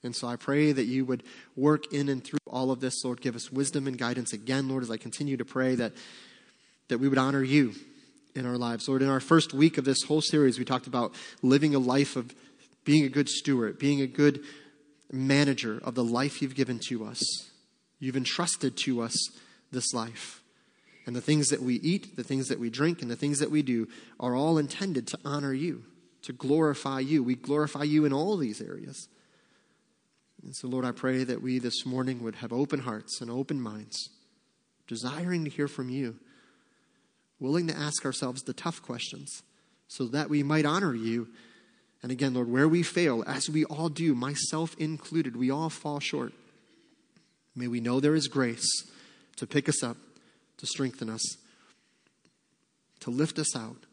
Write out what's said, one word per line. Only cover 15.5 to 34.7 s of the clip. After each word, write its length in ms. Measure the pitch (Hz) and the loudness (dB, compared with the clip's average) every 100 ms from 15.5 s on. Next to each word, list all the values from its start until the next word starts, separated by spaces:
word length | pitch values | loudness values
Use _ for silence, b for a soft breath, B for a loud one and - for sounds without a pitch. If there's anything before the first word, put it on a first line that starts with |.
| 123 117 107 | 2 -2 -4
of 140 | - 120 | -4 0
the 80 | |
life 380 | 120 120 143 - | 0 2 0 -2
you've 120 | 135 | -4
given 240 | 131 127 120 | 0 -2 -2
to 260 | - 120 | -4 -6
us. 160 | 110 123 - - - _ _ _ _ _ | -6 -4 -4 -4 -10 _ _ _ _ _
You've 180 | 131 131 | -4 -2
entrusted 600 | 123 - 170 - 135 - | -2 -2 -2 0 -2 -2
to 160 | - 120 | -2 -2
us 300 | 117 - - B B B B | -2 -2 -4 B B B B
this 200 | 127 - | -6 -4
life. 500 | 123 113 110 - - _ b b b b b - | -4 -6 -10 -14 -16 _ b b b b b -8
And 100 | 123 | -4
the 40 | |
things 280 | 131 151 143 | 2 2 4
that 140 | 143 | 0
we 140 | 127 120 | 0 0
eat, 380 | 147 190 - | 0 -2 -4
the 80 | - | -12
things 240 | 120 135 131 | -4 -4 -2
that 120 | - | -2
we 100 | 117 | -4
drink, 320 | 120 151 170 | 0 0 0
and 80 | 123 | -4
the 60 | 117 | -2
things 240 | 143 143 | -2 0
that 100 | 147 | 2
we 120 | 151 | 2
do 260 | 135 117 110 B B B | 2 0 -2 B B B
are 160 | 123 123 | -2 2
all 220 | 151 160 | 4 4
intended 500 | 147 - 196 147 117 | 2 -2 -2 -2 -4
to 100 | - | -8
honor 300 | 139 147 143 | -4 -4 -2
you, 280 | 131 170 120 113 _ _ _ | -2 -2 -6 -12 _ _ _
to 100 | - | -14
glorify 680 | 123 131 151 156 139 135 135 | -8 0 4 4 2 -2 -2
you. 240 | 135 156 | 2 2
We 100 | 123 | 2
glorify 480 | 123 123 147 147 139 | 0 0 0 0 0
you 220 | 151 151 | 2 4
in 80 | 151 | 4
all 240 | 139 170 208 | 4 2 0
these 240 | 127 104 | -2 -4
areas. 480 | 107 92 95 92 - b b b b b b b b b _ _ _ _ | -10 -10 -12 -14 -16 b b b b b b b b b _ _ _ _
And 100 | - | -16
so, 140 | 131 127 | -12 -6
Lord, 160 | 127 | -2
I 80 | 127 | -2
pray 320 | 117 131 127 | -2 -2 0
that 180 | 127 117 | 0 -2
we 160 | 127 127 | -2 -2
this 260 | 120 - | -2 -4
morning 380 | 131 127 127 123 | -4 -2 -2 -4
would 140 | 117 107 | -8 -8
have 160 | 117 | -6
open 280 | 117 147 147 | -2 -2 -2
hearts 400 | 123 107 - - | -4 -8 -8 -10
and 80 | 117 | -8
open 320 | 120 135 143 | -6 -4 -4
minds, 500 | 117 107 107 - - _ _ _ _ _ _ | -6 -10 -12 -12 -12 _ _ _ _ _ _